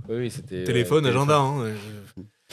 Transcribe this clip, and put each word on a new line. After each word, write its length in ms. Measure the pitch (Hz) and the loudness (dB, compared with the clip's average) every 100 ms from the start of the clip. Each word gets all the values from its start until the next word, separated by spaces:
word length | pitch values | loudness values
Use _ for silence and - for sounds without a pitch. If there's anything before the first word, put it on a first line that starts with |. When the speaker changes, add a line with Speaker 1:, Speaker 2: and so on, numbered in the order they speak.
| 117 | -6
Speaker 1:
Oui, 60 | 113 | -4
oui, 140 | 123 | -4
c'était, 320 | - - 92 | -6 -10 -6
Speaker 2:
Téléphone, 420 | 92 123 117 151 143 | 0 2 4 4 4
Speaker 1:
euh, 40 | |
Speaker 2:
agenda, 280 | 120 143 151 135 143 | 2 4 4 2 0
Speaker 1:
téléphone. 140 | 113 107 104 107 98 - | -4 -6 -12 -16 -16 -18
Speaker 2:
hein. 60 | 104 _ _ | -18 _ _